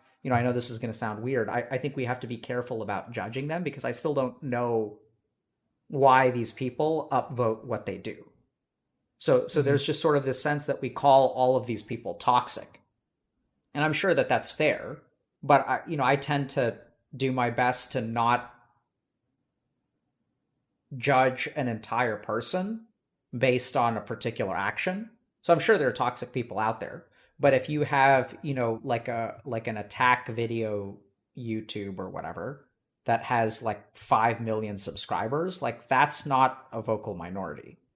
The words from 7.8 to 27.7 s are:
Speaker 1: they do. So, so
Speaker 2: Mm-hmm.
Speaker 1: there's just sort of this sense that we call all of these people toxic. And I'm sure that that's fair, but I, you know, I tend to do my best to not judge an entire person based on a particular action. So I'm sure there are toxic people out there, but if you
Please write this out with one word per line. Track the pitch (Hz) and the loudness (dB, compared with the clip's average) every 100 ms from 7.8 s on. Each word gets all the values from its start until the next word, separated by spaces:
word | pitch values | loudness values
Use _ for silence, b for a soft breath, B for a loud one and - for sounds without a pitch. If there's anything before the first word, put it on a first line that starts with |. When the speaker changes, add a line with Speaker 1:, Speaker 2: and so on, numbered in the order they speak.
| - | -6
Speaker 1:
they | 92 | -8
do. | 104 - - _ _ _ _ _ _ _ _ _ | -10 -14 -16 _ _ _ _ _ _ _ _ _
So, | - 127 - | 2 2 4
so | 156 | 2
Speaker 2:
Mm-hmm. | 135 | 4
Speaker 1:
there's | 143 151 | 2 2
just | 147 | 0
sort | 160 143 | 2 2
of | 135 | 2
this | 127 | -2
sense | 151 147 143 | 0 -2 -2
that | - | -4
we | 123 | -6
call | - 143 135 131 | 2 6 8 6
all | 127 127 131 | 4 4 4
of | 110 | 0
these | 107 | -4
people | - 117 - - | -6 -8 -8 -2
toxic. | - 123 - - - - _ _ _ _ _ _ _ _ _ 147 | 2 2 2 -6 -10 -18 _ _ _ _ _ _ _ _ _ -2
And | |
I'm | 151 | 0
sure | 151 196 143 | 0 2 2
that | 123 | 4
that's | 117 - | 0 0
fair, | - 156 101 101 143 _ _ _ _ | 0 0 0 -4 -14 _ _ _ _
but | 143 - - | 4 4 4
I, | 127 - | -2 -2
you | 151 | 0
know, | |
I | 127 139 | 2 2
tend | - 143 131 | 0 -2 -2
to | - 120 - - _ _ 127 | 0 0 -2 -12 _ _ -4
do | 131 | -2
my | 131 120 | 0 0
best | 117 123 127 - | 2 0 0 -4
to | 135 | -4
not | 113 117 117 123 - - _ _ _ _ _ _ _ _ _ _ _ _ _ _ _ _ _ _ _ _ _ _ _ 135 | -4 0 2 2 0 -18 _ _ _ _ _ _ _ _ _ _ _ _ _ _ _ _ _ _ _ _ _ _ _ -4
judge | 139 131 131 131 - - | 2 6 4 2 -4 -4
an | 127 | -2
entire | 110 - 113 120 104 | -4 -2 0 0 -2
person | - 110 113 185 190 226 - _ _ _ _ 123 | -4 -4 -2 -2 -4 -8 -12 _ _ _ _ -2
based | 131 123 - 139 | 2 2 0 0
on | 117 110 | 0 0
a | |
particular | - 113 120 113 101 87 | -6 -8 -6 -4 -4 -2
action. | 101 - 185 190 226 _ _ _ | -4 -2 -4 -4 -8 _ _ _
So | - | 2
I'm | 165 | 2
sure | - 196 | 4 4
there | 135 | 2
are | |
toxic | - 123 - 123 | 0 -2 -2 -6
people | 131 117 101 | -6 -6 -2
out | 110 110 | -2 -2
there, | - - - b b - | -8 -12 -18 b b 0
but | 139 | 4
if | 135 | 4
you | - | 2